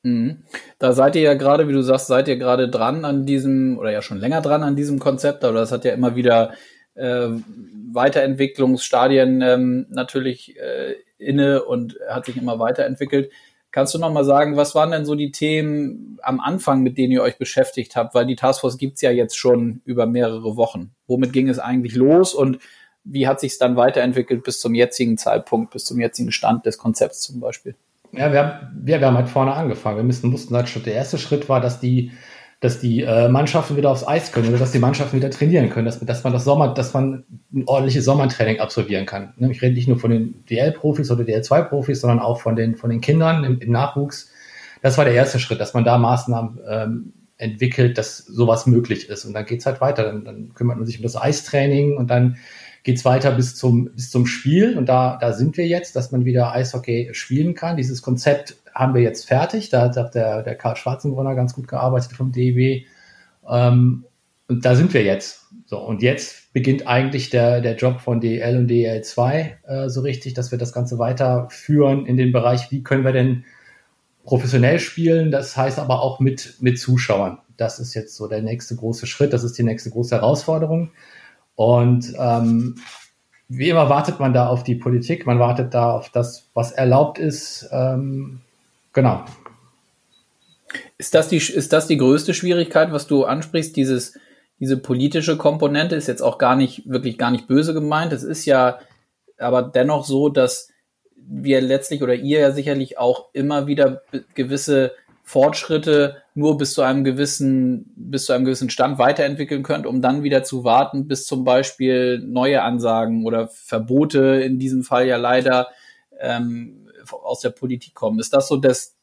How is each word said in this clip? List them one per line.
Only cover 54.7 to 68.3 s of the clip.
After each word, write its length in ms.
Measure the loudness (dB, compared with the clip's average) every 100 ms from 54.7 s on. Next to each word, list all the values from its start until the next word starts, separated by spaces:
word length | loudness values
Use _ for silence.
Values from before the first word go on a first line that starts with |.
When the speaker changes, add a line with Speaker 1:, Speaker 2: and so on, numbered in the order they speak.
| 2
Speaker 2:
Und 100 | 2
da, 300 | 4 2 0
da 140 | -4
sind 240 | 0 -2 0
wir 100 | 0
jetzt, 280 | -2 -2 -6
dass 160 | -4
man 140 | -2 2
wieder 260 | 2 2
Eishockey 580 | 0 -4 -6 -4 -4 -4
spielen 400 | -10 -4 0 0
kann. 240 | -2 -4 -4
Dieses 240 | -4 -6
Konzept 560 | -4 0 2 0 -2 -20 _
haben 200 | -2 2
wir 80 | 4
jetzt 240 | 2 -2 -2
fertig. 420 | 0 0 -4 -2
Da 140 | 2
hat 140 | 2 0
auch 140 | -4
der, 320 | -2 -2 -2
der 120 | -6 -6
Karl 200 | -6 -4
Schwarzenbrunner 600 | -6 -4 -4 -4 -4 0
ganz 180 | -2
gut 140 | -4 -8
gearbeitet 440 | -4 0 0 -4
vom 200 | -6 -4
D 180 | 0 2
E 20 |
B. 340 | 2 2 0 -8 _ _ _ _ _ -2
Ähm, 540 | 2 4 6 4 2 -8 _ _ _ -4
und 160 | 0 4
da 100 | 4
sind 180 | 6
wir 100 | 4
jetzt. 420 | 2 0 -6 -18 _ -20 _
So, 140 | -12
und 220 | -6 0
jetzt 500 | 0 0 -8 -16 _
beginnt 340 | -2 0 -2 0
eigentlich 440 | 0 0 -4 -2
der, 320 | 2 2 2
der 160 | -2 0
Job 240 | -2 -2
von 180 | -4 -2
D 160 | -2